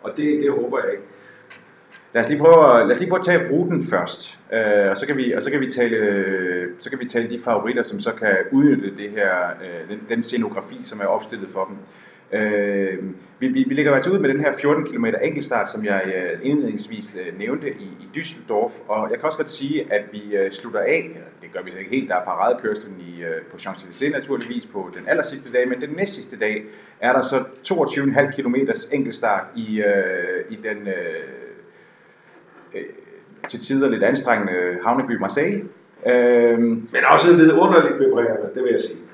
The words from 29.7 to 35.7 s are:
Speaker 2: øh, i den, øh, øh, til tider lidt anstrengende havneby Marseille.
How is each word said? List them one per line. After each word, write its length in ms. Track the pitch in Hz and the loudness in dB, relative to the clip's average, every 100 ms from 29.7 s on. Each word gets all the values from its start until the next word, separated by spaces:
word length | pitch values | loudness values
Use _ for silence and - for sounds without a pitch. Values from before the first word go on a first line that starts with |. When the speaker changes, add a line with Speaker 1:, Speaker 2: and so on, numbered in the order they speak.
| 107 | 0
Speaker 2:
øh, 640 | 101 101 92 92 90 92 101 | 2 2 0 -2 -4 -6 -8
i 60 | 110 | -10
den, 320 | 110 104 101 | -10 -8 -6
øh, 60 | 92 87 80 67 62 60 50 - _ - _ _ _ _ - _ - - | -6 -6 -8 -12 -16 -18 -20 -20 _ -20 _ _ _ _ -20 _ -20 -16
øh, 60 | 92 - - - - - - - | -14 -14 -18 -20 -20 -20 -18 -14
til 120 | 117 | -12
tider 280 | - 135 135 | -2 2 2
lidt 140 | 110 | 2
anstrengende 760 | 101 135 127 110 101 90 90 90 | 2 2 2 0 2 -2 -2 -2
havneby 320 | 110 127 175 110 | 0 0 -2 -4
Marseille. 440 | 98 143 170 202 - | -2 0 0 -2 -8